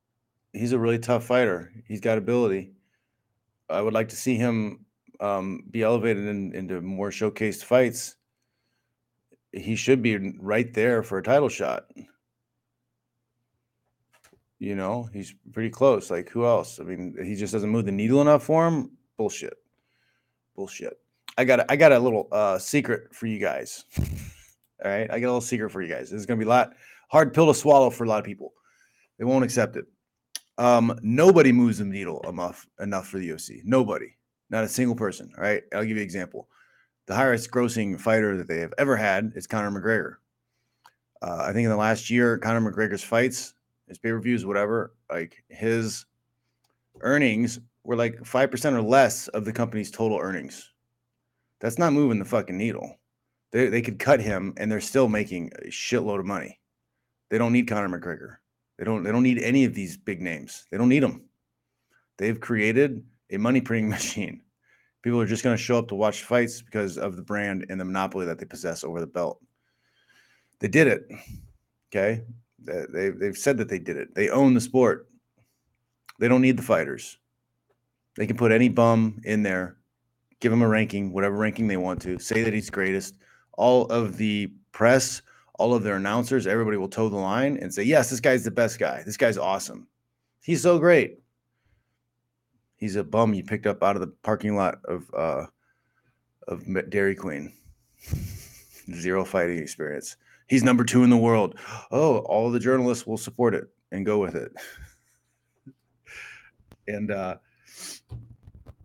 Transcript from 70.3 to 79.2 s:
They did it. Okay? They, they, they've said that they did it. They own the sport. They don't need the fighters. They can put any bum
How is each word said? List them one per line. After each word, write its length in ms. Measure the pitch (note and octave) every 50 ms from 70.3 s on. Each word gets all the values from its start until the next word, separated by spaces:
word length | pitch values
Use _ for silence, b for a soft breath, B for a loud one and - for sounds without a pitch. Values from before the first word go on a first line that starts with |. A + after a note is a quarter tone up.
| _ _ _ _ _ _
They 100 | - G#2+
did 180 | G2+ D3+ D#3+ B2+
it. 180 | G#2 - - - B B B B B B B B _ _ _ _ _ _ _ _
Okay? 320 | - G2+ F#2+ G#2+ A2+ A2+ A2+ A#2 A#2+ - _ _ _ _ -
They, 200 | - E2 F2 C2+ - -
they, 180 | E2+ F#2+ G2
they've 280 | F2+ - G2 G2+ F#2+ -
said 200 | - C#3+ C#3 A2
that 100 | G#2+ F#2
they 100 | G2 F2+
did 180 | D#2+ E2+ D#2
it. 180 | C#2+ - - -
They 140 | F2+ G#2 -
own 240 | - C3 C#3 C3+ B2+
the 60 | A#2+
sport. 480 | A#2+ B2 - C3 B2 G#2+ D#2+ - - _ _ _ _ _ _ _ _ _ _ _ _ _ _ _ _ _ _ _ _ - - -
They 100 | G#2+ A#2+
don't 140 | B2+ B2+ C3
need 140 | C3 B2+
the 60 | - -
fighters. 560 | - G#2+ E2 D#2 C#2+ C2 A#1 - - - - _ _ _ _ _ _ _ _ _ _ _ _ _ _ _ _ _ _ _
They 100 | - G#2+
can 100 | A2+ A2+
put 160 | A#2 A#2+ A2+ A2
any 160 | A2+ B2 B2
bum 520 | - B2 A#2 A#2 A2+ A2+ A2+ A2 G#2 G#2+